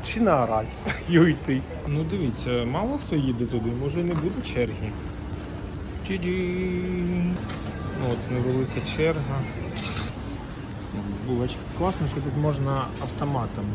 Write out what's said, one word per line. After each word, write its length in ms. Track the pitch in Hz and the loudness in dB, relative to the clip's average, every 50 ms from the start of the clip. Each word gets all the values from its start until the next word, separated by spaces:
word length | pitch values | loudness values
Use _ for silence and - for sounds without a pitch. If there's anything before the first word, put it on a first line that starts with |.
| - | -4
Чи 160 | - - 220 | -4 0 4
наорати 480 | 233 202 165 139 120 110 110 110 110 - - - - | 6 6 6 6 4 4 2 2 0 0 -6 -6 -4
<laughs> 220 | - - - - - | -4 -4 -2 -2 6
і 100 | 170 165 | 8 10
уйти. 400 | 165 170 147 - - - 135 131 - - - - - 151 | 10 10 8 2 2 2 2 2 0 -2 -8 -6 -4 -2
Ну, 160 | 143 151 160 160 | 0 0 0 0
дивіться, 540 | 180 202 170 127 107 - - 123 123 120 120 | 0 0 0 0 0 -2 -2 0 2 2 2
мало 340 | 120 127 165 208 240 285 285 - | 2 0 0 0 0 -2 -2 -2
хто 100 | - 190 | 0 0
їде 300 | 156 135 131 123 113 120 | 2 2 2 2 0 0
туди, 240 | 113 120 117 110 117 120 123 135 | 0 0 0 0 0 0 0 0
може, 220 | 143 143 170 175 | 0 0 0 0
не 100 | 175 175 | 2 0
буде 280 | 160 147 180 202 - 120 - - | 2 0 0 -2 -2 -4 -2 0
черги. 380 | 123 123 113 107 - - 107 104 - - - - - - - - - - - - - - - - - - - - - - - | 0 0 0 0 -4 -4 -4 -4 -6 -8 -8 -8 -8 -8 -8 -8 -8 -8 -8 -8 -8 -8 -8 -8 -8 -8 -8 -8 -8 -4 -4
Джі-джі. 1300 | 190 185 175 180 180 185 180 180 180 180 185 180 180 180 180 180 180 180 180 175 180 180 175 175 180 180 - - - - - - - - - - - - 123 127 | -4 -2 0 0 2 2 2 0 0 0 0 0 0 0 0 0 0 0 0 0 2 2 2 2 0 0 -2 -4 -6 -6 -6 -6 -6 -4 -6 -4 -4 -2 0 0
От, 80 | 120 110 - - 127 | 0 0 -2 -2 0
невелика 480 | 127 123 127 127 131 131 127 - 131 131 - - | 0 2 2 2 2 2 0 -2 -4 -4 -2 0
черга. 440 | - 156 160 160 156 139 123 135 139 135 - - - - - - - - - - - - - - - - - - - - - - - - - - - - - - 104 101 101 98 98 107 120 | 2 2 2 4 2 0 -2 -2 -2 -2 -4 -4 -6 -6 -4 -6 -4 -4 -4 -4 -4 -4 -4 -6 -6 -6 -6 -6 -6 -8 -8 -8 -10 -8 -8 -8 -8 -8 -6 -6 -4 -4 -4 -4 -4 -2 0
Булочка. 320 | 127 120 123 123 - - - - - - | 0 2 2 0 -2 -4 -8 -8 -2 0
Класно, 300 | 170 185 185 - 160 139 | 0 0 2 2 0 0
що 80 | - | 0
тут 200 | 156 139 147 135 147 147 | -2 -2 -2 0 2 2
можна 420 | 151 147 139 135 135 135 135 131 113 - - | 2 2 2 2 2 2 0 0 -2 -4 -6
автоматом. 640 | 139 131 - - 151 143 143 131 113 101 - - 101 104 101 | -6 -6 -4 -2 -2 0 0 0 0 -2 -4 -4 -2 -2 -4